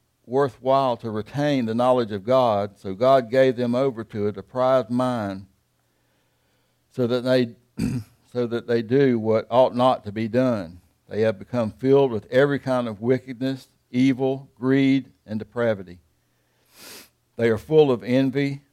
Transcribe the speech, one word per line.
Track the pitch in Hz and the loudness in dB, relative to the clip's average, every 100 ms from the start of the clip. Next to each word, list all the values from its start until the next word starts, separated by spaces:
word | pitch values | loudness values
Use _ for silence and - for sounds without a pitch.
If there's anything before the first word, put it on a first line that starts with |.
| _ _ - | _ _ -6
worthwhile | 127 139 - 127 135 131 117 | -2 -2 -4 0 2 0 -4
to | 117 | -6
retain | 107 104 139 147 135 113 | -8 -8 -4 -2 -2 -2
the | |
knowledge | 117 127 127 110 | 0 2 2 0
of | 104 | -6
God, | 101 131 123 101 101 _ | 0 2 2 0 -2 _
so | 98 | -10
God | 95 127 135 113 | 0 4 4 2
gave | 131 131 120 | 2 2 2
them | 120 | -2
over | 120 139 113 | 0 -2 -4
to | 107 110 104 | -10 -4 -4
a | |
depraved | 98 - 127 127 131 110 | -6 -10 -2 2 2 0
mind, | 123 127 120 101 95 98 _ _ _ _ _ _ _ _ _ _ _ _ _ _ | -2 -2 -2 -6 -8 -14 _ _ _ _ _ _ _ _ _ _ _ _ _ _
so | - 117 | -4 -2
that | 123 | -2
they, | 127 127 117 - _ - | 2 0 0 -6 _ -6
<clears throat> | - 123 - _ _ | -4 -6 -10 _ _
so | 123 117 | -6 -4
that | 117 117 | -4 -2
they | 117 | -2
do | 107 135 139 117 | 2 2 4 2
what | 110 110 - | 0 0 2
ought | 120 127 | 2 4
not | 120 127 - | 4 0 0
to | 104 | -4
be | 104 113 | -6 -2
done. | 120 131 107 82 87 _ _ - | 0 0 -2 -8 -16 _ _ -10
They | 101 | -2
have | 110 98 | -2 -2
become | 101 120 110 | -8 -6 -6
filled | - 131 139 135 | -4 2 4 4
with | 107 - | -2 0
every | 127 143 139 | 2 2 0
kind | 139 127 120 | -2 -2 -2
of | 101 | -6
wickedness, | 117 127 135 117 131 131 - _ _ | -2 -2 -4 -8 -6 -6 -12 _ _
evil, | 123 135 127 131 135 139 | 0 2 2 -2 -4 -12
greed, | - 131 135 135 135 131 _ - | -6 0 2 4 2 -2 _ -10
and | 107 | -10
depravity. | 104 120 117 98 90 90 _ _ _ _ _ _ _ _ - - - _ _ | -8 -2 -2 -2 -8 -20 _ _ _ _ _ _ _ _ -20 -20 -20 _ _
They | - 117 | -2 0
are | 107 | 0
full | - 156 143 | 2 4 4
of | 117 | 2
envy, | 101 127 135 135 139 139 _ | 0 0 0 -2 -4 -6 _